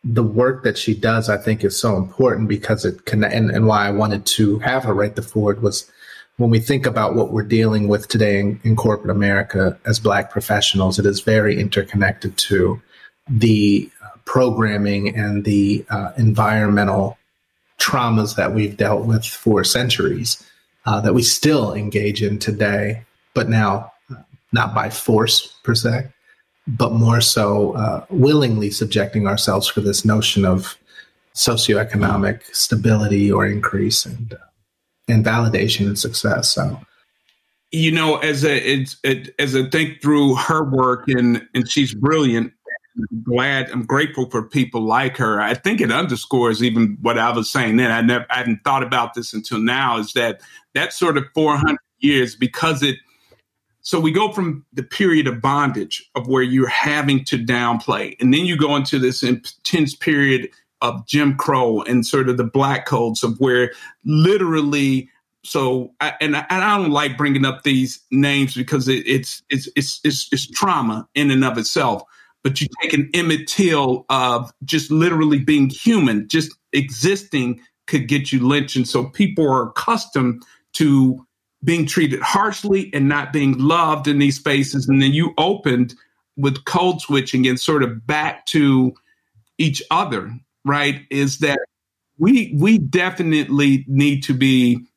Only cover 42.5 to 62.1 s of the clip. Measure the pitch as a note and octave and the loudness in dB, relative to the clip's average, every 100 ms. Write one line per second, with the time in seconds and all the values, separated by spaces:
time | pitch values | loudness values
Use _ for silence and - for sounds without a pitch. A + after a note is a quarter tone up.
42.5 | _ - - _ A#2 G#2+ A2+ A2+ B2 C3+ | _ -16 -16 _ -10 -8 -8 -2 0 0
43.5 | C3+ B2 B2+ A#2 C3+ D3+ C#3 B2+ A#2+ G#2+ | -2 -4 -8 -2 -2 -2 -4 -4 -6 -4
44.5 | C#3+ A#2 A#2+ A2 A#2+ C3+ C3 A2+ G#2 G#2+ | -2 -2 -2 0 0 -2 -2 -2 0 0
45.5 | A#2+ F#3+ A3 B2+ A2+ E3+ A#2+ - C3 A#2+ | 0 -2 0 0 0 -2 -4 -2 0 2
46.5 | G#2+ B2 A2+ A2 G2+ A2+ A#2 A#2 A#2 G#2+ | 2 0 2 0 0 -2 0 0 -2 -2
47.5 | C#3+ A#2+ A2+ B2 A2+ A#2 B2 - B2+ A#2+ | -2 2 2 2 2 2 0 -2 -4 -2
48.5 | G#2+ C#3+ C3+ B2 B2+ A#2 - A2+ A2 - | -2 0 -2 0 -2 -2 -6 -10 -12 -8
49.5 | A2 A2+ B2+ C3 A2+ G#2 B2+ A#2 G2 - | -4 -2 0 0 -2 -4 -2 -2 -4 -16
50.5 | - _ C3+ F3 - F3 C#3+ C3+ - D#3 | -20 _ -4 -4 -2 0 0 -2 0 0
51.5 | D3 D3+ C#3+ _ _ C#3 C#3 A#2+ - B2+ | 2 0 -2 _ _ 2 2 0 -2 -4
52.5 | - D#3+ D3 C#3 C3 _ _ _ _ _ | -2 -2 0 -2 -4 _ _ _ _ _
53.5 | _ _ _ - F3+ D#3+ E3 G#3+ G#3 F3 | _ _ _ -4 0 0 2 0 -2 -4
54.5 | C#3 _ - - - G3 D#3+ C3+ A#2 C3+ | -6 _ -12 -10 -2 2 4 2 -2 -2
55.5 | C#3+ C#3 G#2+ - - - - A#2+ C3 B2+ | 0 0 -2 -8 -10 -10 -10 0 0 2
56.5 | C3 B2 - D3+ D3 C#3+ C3+ C3 B2 A#2 | 2 2 0 0 0 2 0 0 -4 -2
57.5 | B2 A#2+ A#2 - G#2 G#2 - B2+ C#3+ F3+ | 0 0 -2 -2 -4 -4 -2 2 2 2
58.5 | D#3+ D3 C#3+ C3+ C#3 B2+ B2+ B2 B2 - | 0 0 0 0 0 0 0 -2 -2 -4
59.5 | - - E3+ D3 - - D3 C#3 C3 C3 | -12 -4 0 0 -2 -2 2 2 0 -4
60.5 | _ _ _ A#2+ A2+ A2+ C#3+ C#3+ C3+ - | _ _ _ -6 -6 -2 0 2 0 0
61.5 | C3+ B2 A2 - B2 A#2 | 0 0 0 0 0 2